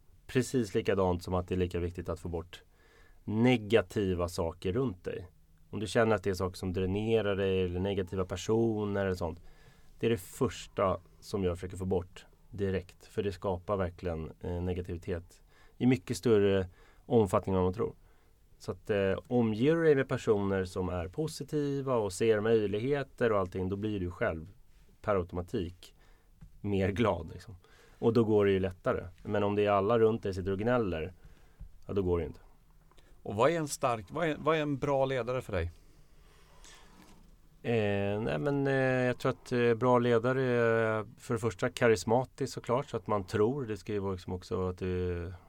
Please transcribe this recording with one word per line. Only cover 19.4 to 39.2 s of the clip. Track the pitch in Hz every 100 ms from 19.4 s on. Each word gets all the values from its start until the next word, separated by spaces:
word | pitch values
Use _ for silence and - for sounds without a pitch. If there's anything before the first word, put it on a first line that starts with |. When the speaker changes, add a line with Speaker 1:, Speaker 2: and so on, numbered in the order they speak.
| 113 107 139 165
Speaker 1:
du |
dig | 160
med | 139 131
personer | 131 - 104 98 95
som | 92 98 90
är | 90 85
positiva | - 156 - 143 151 143 139 131 123
och | 101
ser | - 113 107
möjligheter | 110 113 104 104 131 143 135 - 120
och | 104
allting, | 90 95 92
då | 101
blir | 107 101
du | 87
själv | - 107 82 87 - - - - -
per | - 98
automatik | 87 90 87 117 87 - - _ - - _ - - -
mer | 101 98 95
glad, | 98 107 85 80
liksom. | - - - - - - -
Och | 120
då | 113
går | 107 104
det | 101
ju | 95
lättare. | 95 - 131 - 90 -
Men | 107 104
om | 101
det | 104 104
är |
alla | 101 98 117
runt | 110 113
dig | 104
sitter | 92 92
och | 98
gnäller, | 113 123 101 82 78 - - - - - - - -
ja, |
då | 98
går | 90 87
det |
inte. | 78 - - - _ - - - - -
Speaker 2:
Och | -
vad | 104 139
är | 170
en | 147
stark, | - 131 113 104
vad | 139 165
är, | 147
vad | 147 160
är |
en | 147 135
bra | 143 135
ledare | 135 131 117 127
för | -
dig? | 95 90 - - - - - - - - - - - - - - - - - - -
Speaker 1:
Eh, | - 117 104 101 143 208
nej, | 117 151
men, | 147 143 139
eh, | 135 131 127 127
jag |
tror | 120